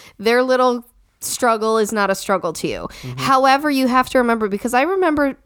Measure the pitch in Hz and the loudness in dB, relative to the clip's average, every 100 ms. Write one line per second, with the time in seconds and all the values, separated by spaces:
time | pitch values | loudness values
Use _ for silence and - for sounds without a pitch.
0 | - - 202 240 254 254 254 247 - _ | -20 -4 0 2 2 2 2 0 -6 _
1 | _ - - - 247 226 220 220 208 220 | _ -14 -10 -2 0 0 0 0 0 0
2 | 196 190 - 185 175 156 160 95 85 - | -2 -2 -2 -2 -2 -6 -6 -6 -10 -12
3 | 127 127 131 269 262 269 302 269 262 254 | -12 -6 0 2 4 2 2 0 2 2
4 | 254 262 240 233 214 202 233 247 302 392 | 2 2 2 0 -2 -4 -2 0 0 0
5 | 359 302 277 - | 0 2 -2 -4